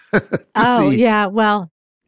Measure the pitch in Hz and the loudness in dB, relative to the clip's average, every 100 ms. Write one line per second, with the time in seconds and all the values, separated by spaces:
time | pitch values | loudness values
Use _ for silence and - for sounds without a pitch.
0 | - 214 - - _ 214 240 240 285 220 | -4 -4 -4 -10 _ -2 0 2 0 2
1 | 233 214 196 214 214 208 170 _ _ _ | 2 0 -2 -2 0 -2 -6 _ _ _